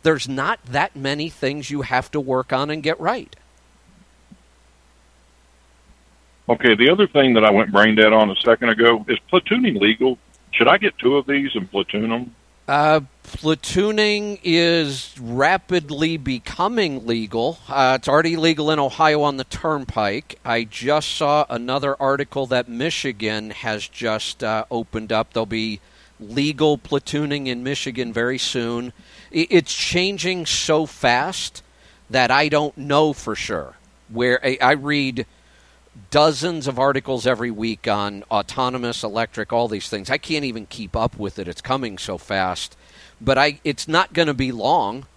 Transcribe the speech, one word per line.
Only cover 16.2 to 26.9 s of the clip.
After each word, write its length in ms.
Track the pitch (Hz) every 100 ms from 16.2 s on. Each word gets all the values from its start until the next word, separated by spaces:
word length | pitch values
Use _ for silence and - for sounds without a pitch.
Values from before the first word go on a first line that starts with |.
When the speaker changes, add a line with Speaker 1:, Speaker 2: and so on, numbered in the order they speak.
| 135 127 - - 185 240 190 135 117
Speaker 1:
legal. 520 | 117 107 113 123 170 -
Uh, 300 | 135 131 131
it's 80 | 127
already 280 | 143 165 165
legal 340 | 160 151 151
in 80 | 156
Ohio 440 | 135 - 156 151
on 140 | 147 135
the 60 | -
Turnpike. 920 | - 165 151 127 - 104 107 - - 127
I 200 | 117 113
just 440 | - 123 151 151
saw 360 | - 147 147 147
another 500 | 120 120 135 139 139
article 460 | 135 139 139 143 131
that 220 | 123 123
Michigan 800 | 117 151 - 139 104 107 107 107
has 380 | 101 117 107 101
just, 560 | - 117 107 - -
uh, 220 | 113 110 110
opened 420 | 117 113 113 110
up. 220 | 110 113
There'll 120 | 117 110
be 340 | 110 110 104 _ _ _ _
legal 580 | 107 120 143 139 151 143
platooning 680 | -